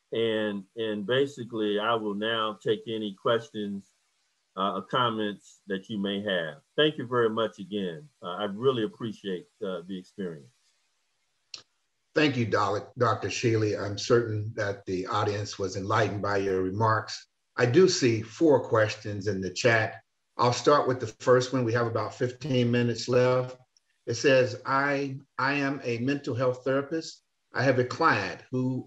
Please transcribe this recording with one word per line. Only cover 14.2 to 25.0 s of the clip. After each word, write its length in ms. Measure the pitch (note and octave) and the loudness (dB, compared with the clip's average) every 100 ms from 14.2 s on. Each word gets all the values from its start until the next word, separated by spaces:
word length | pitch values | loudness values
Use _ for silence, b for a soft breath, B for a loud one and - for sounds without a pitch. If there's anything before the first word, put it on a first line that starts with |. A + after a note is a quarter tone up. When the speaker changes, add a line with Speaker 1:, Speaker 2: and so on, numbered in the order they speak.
| A2 G#2+ G#2+ A2+ | 2 -2 -4 -4
Speaker 2:
that 300 | G2+ G2 - | -6 -6 -6
the 200 | F2+ F#2 | -6 -2
audience 520 | G#2 G#2 G2+ G#2 - | -2 -2 -2 -6 -6
was 180 | F#2+ F#2+ | -6 -4
enlightened 460 | G2 A2 G#2 G2 | -2 0 0 -2
by 160 | G2+ G2 | -2 0
your 240 | G2 F#2+ | 0 0
remarks. 640 | F#2 G2+ A2+ G2 - - - _ _ - | 0 2 2 2 -2 -12 -16 _ _ 0
I 80 | B2 | 4
do 220 | D3+ F#3 | 6 6
see 340 | - B2 A2+ | 6 2 2
four 440 | - - E3 B2+ - | -4 2 4 4 4
questions 600 | A2 G#2+ - A2 G2+ G#2 | 2 2 0 -8 -4 -4
in 140 | F#2+ | -2
the 100 | F#2 | -4
chat. 460 | - A#2+ A2+ G#2 - _ _ _ - | 2 4 4 2 -6 _ _ _ 0
I'll 140 | B2 | 2
start 340 | A#2+ D#3 D3 B2+ | 4 4 4 4
with 140 | B2+ | -2
the 80 | G#2+ | -4
first 440 | - C3+ B2+ B2+ | -2 4 4 4
one. 120 | C3+ | 0
We 80 | A#2 | 0
have 160 | A#2+ A#2 | 0 0
about 260 | A2 G#2+ | -2 -4
fifteen 560 | - B2 - D#3 B2+ A#2+ | -4 -4 -4 -2 2 4
minutes 380 | A#2+ A#2+ A2+ - | 4 2 0 2
left. 480 | B2 B2+ B2+ B2+ - _ _ _ _ - | 4 4 2 0 -10 _ _ _ _ -8
It 80 | |
says, 480 | A#2 D3 C3 A#2 A2 | 0 4 6 4 -2
"I, 520 | B2 C3+ C#3+ C#3 | -2 0 0 0